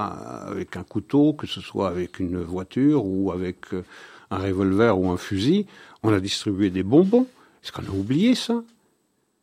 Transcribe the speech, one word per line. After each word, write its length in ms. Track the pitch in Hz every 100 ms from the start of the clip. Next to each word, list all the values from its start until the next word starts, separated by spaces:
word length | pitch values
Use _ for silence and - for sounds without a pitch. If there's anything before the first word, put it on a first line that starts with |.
avec 720 | 101 - 57 60 - 98 90 90
un 80 |
couteau, 500 | 90 110 - 143 151
que 120 | 147 -
ce 160 | 95
soit 260 | - - 95
avec 320 | 87 87 -
une 200 | 90 90
voiture 640 | 85 90 92 127 143 151 98
ou 260 | 95 98
avec, 420 | 87 90 90 -
euh, 100 | 92 87 - - - -
un 60 | 95
revolver 580 | 98 95 98 98 117 95
ou 120 | 92
un 60 | 87
fusil, 500 | - 95 123 196 202 - - -
on 100 | 107
a 80 | 101
distribué 520 | 95 - 107 98 101
des 100 | 92
bonbons. 440 | 95 143 190 240 254 _ _ _
Est-ce 80 | -
qu'on 120 | - 92
a 100 | 98
oublié 380 | 101 143 233
ça ? 300 | 247 - 233 233 _ _ _ _ _ _ _